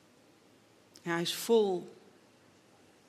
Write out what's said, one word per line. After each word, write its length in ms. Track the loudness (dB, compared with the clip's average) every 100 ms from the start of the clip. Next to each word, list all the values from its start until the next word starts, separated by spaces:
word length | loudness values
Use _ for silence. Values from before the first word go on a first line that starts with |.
| -20 -20 -20 -20 -20 -20 -20 -20 -20 -12
En 80 | -4
hij 120 | -2
is 120 | -2
vol 640 | -2 2 4 4 -2 -6 -18 -20 -20 -20 -20 -20 -20 -20 -20 -20 -20